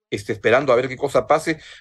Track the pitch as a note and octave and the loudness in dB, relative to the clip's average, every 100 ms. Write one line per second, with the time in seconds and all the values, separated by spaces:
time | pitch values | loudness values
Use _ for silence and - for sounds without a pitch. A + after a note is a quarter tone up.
0 | _ A2+ - G#2 A#2 A#2+ C#3+ A#2+ C3 B2+ | _ -10 -8 -4 2 2 4 0 0 -6
1 | C#3+ C3 - D3+ E3 D#3 - - | -2 -2 2 0 0 -8 -10 -20